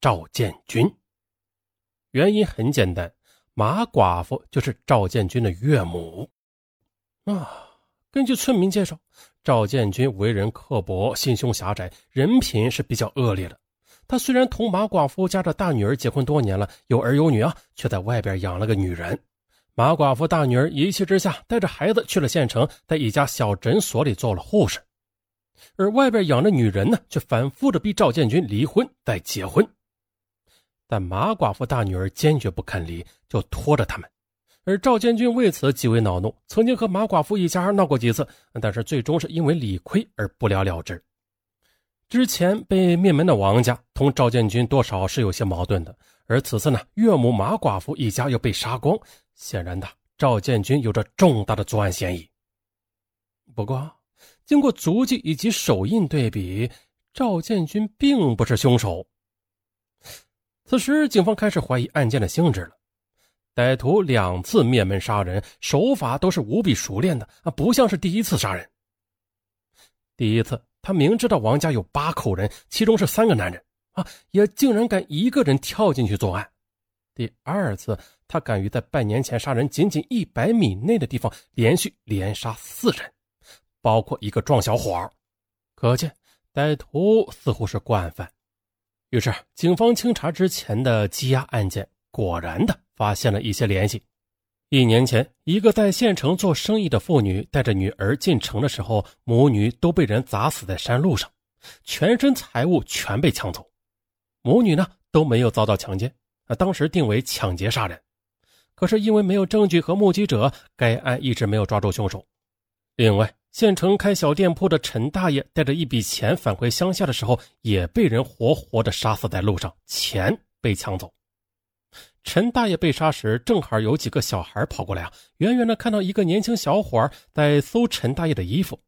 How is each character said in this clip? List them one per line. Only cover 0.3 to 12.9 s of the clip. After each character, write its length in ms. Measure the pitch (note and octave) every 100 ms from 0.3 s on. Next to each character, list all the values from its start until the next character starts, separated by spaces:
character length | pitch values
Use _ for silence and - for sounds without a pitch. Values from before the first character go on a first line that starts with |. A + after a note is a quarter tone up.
| - G#2+ - -
军。 240 | A#2 E3+ - _ _ _ _ _ _ _ _ _ _ _
原 200 | B2+ F#3
因 140 | G#3+ G#3
很 260 | - A#2
简 220 | C#3+ F#2
单， 180 | E2+ F2 - _ _ _
马 300 | - G#2+ F#3 A#3
寡 360 | - F#2+ F2
妇 200 | F2 - -
就 100 | C#3
是 140 | C#3 - -
赵 200 | B2+ F#2
建 220 | A#2+ F#2
军 140 | B2
的 80 | A2
岳 320 | F2 C3 C3+
母。 480 | E2+ F2 E2 F2+ C#3 _ _ _ _ _ _ _ _ _
啊， 440 | - G3 C#3 - - _ _ _ _
根 140 | C#4
据 100 | B3+
村 220 | B3+ - A3+
民 140 | F#3+
介 120 | G3
绍， 160 | F#3 D#3+ _ _ - _
赵 220 | - A#2+ G#2
建 260 | C3 G#2
军 180 | G2 C3 F#2+
为 160 | G#2
人 180 | G#2 G#2
刻 300 | - - A#2+
薄， 340 | F#2 F#2 A2+
心 220 | - C#3 A#2
胸 160 | B2
狭 220 | G#2+ F2+
窄， 180 | G#2 F2+ - _
人 320 | C3 D#3 B3+
品 300 | - A2 A#2
是 120 | -
比 140 | -